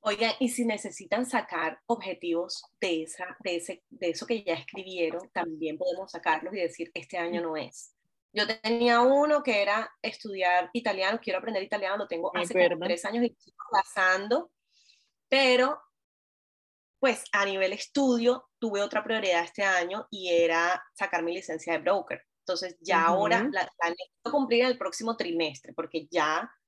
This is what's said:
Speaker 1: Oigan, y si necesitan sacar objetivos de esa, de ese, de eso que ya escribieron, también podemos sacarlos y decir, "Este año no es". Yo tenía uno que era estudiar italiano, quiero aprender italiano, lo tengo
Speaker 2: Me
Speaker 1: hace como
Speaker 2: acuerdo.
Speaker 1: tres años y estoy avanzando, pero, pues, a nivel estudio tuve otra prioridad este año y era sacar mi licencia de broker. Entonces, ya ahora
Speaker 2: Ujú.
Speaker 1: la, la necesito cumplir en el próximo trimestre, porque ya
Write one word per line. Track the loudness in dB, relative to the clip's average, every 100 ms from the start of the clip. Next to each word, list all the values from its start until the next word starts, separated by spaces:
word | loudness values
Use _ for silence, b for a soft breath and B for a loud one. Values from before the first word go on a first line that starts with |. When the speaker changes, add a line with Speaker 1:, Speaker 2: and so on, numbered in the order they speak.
Speaker 1:
Oigan, | -2 0 -2 0
y | -2
si | 0
necesitan | -2 -2 -6 -14 -4 -2 0
sacar | -2 -2 -4 -4 -6 -4
objetivos | -4 -4 -8 -2 -2 -2 -10 -14 _
de | -2 -2
esa, | -4 -10 -12 -8
de | -6 -6
ese, | -6 -12 _
de | -6 -4
eso | -4 -4
que | -4
ya | -2
escribieron, | -4 -6 -14 -10 -2 -2 -2 -6
también | -6 -6 -4 -6 -2
podemos | -4 -4 -8
sacarlos | -6 0 0 -2
y | -4
decir, | -4 -6 -12
"Este | -12 -10 -6
año | -4 -4
no | -4 -6
es". | -8 -14 -20 _ _ _ _
Yo | -4 -4 -2
tenía | -2 2 4 6
uno | 6 6 4 2
que | 2 2
era | 2 0 -2 _
estudiar | -8 -8 -10 -2 2 2 2
italiano, | -2 -2 0 0 -2
quiero | -2 -4
aprender | -2 -4
italiano, | -4 -4 -2 -4
lo | -4
tengo | -4 -4
Speaker 2:
Me | -2
Speaker 1:
hace | 0 4
como | 4
Speaker 2:
acuerdo. | 4
Speaker 1:
tres | -2 -2
años | -2 -2
y | -2
estoy | -2 _ _ -2
avanzando, | 0 0 0 2 2 2 -2 -2 _ _ b b b b _ _
pero, | 4 6 6 4 0 _ _ _ _ _ _ _ _ _ _ _ _
pues, | 2 2 -2
a | 0
nivel | 0 0 -2
estudio | -2 -4 2 4 4 4 2 _ _
tuve | -4 -2
otra | 0 -2
prioridad | -2 -2 2 0
este | 0 -2
año | 2 2 0 -6 -8
y | -8 0
era | 4 4 4 2 0 -6
sacar | -8 -2 -2
mi | -2
licencia | -6 -8 -10 -4
de | -2
broker. | 2 0 0 -12 _ _
Entonces, | -6 -6 -6 -10
ya | 0 4 4
ahora | 4 4 2 2
Speaker 2:
Ujú. |
Speaker 1:
la, | -2
la | -4 _ -4
necesito | -4 -12 _ -2
cumplir | 0 2 4
en | 4
el | 2
próximo | -4 -4 -6 -4
trimestre, | -2 -2 -2 -4 -14
porque | -10 -6 -6 -4
ya | 0 0 0 -4 _